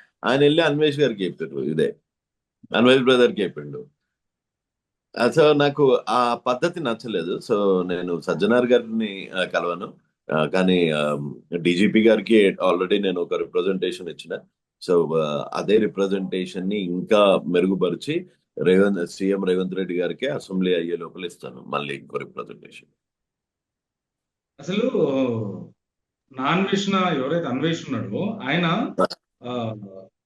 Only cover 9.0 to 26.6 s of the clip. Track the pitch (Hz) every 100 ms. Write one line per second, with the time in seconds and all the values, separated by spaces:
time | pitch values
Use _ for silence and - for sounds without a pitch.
9 | 107 98 76 92 87 87 87 87 113 -
10 | _ _ - 78 76 92 92 90 82 76
11 | 76 73 71 64 - 87 85 87 101 110
12 | 110 107 98 110 98 92 92 90 92 104
13 | 98 90 85 87 85 90 92 95 92 131
14 | 85 71 82 98 - _ _ _ - 85
15 | 76 80 76 73 - 87 90 107 104 95
16 | 98 98 92 95 92 - 92 104 90 90
17 | 90 107 101 92 - 87 92 92 90 85
18 | - 165 185 _ _ - 90 92 101 95
19 | 87 - 98 98 92 92 92 95 90 87
20 | 87 76 131 135 - 95 92 87 85 85
21 | 82 92 87 - 64 - - 71 73 69
22 | - 71 - - - - - - _ _
23 | _ _ _ _ _ _ _ _ _ _
24 | _ _ _ _ _ - - 208 254 202
25 | 147 135 127 113 104 90 - _ _ _
26 | _ _ _ 131 135 180